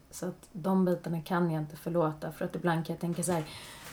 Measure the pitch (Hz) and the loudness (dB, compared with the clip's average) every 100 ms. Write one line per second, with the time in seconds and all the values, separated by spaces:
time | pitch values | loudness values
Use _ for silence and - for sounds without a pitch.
0 | - - 180 175 - 190 170 190 180 175 | -18 -6 -6 -6 -10 -4 2 6 6 4
1 | 175 165 156 175 175 156 151 - - 170 | 0 -4 0 2 4 2 -2 -6 0 2
2 | 156 156 160 160 180 175 175 165 160 165 | 2 0 -6 -4 -4 0 0 0 0 -2
3 | 170 170 175 170 151 - - - - | -2 0 0 0 -2 -8 -14 -14 -10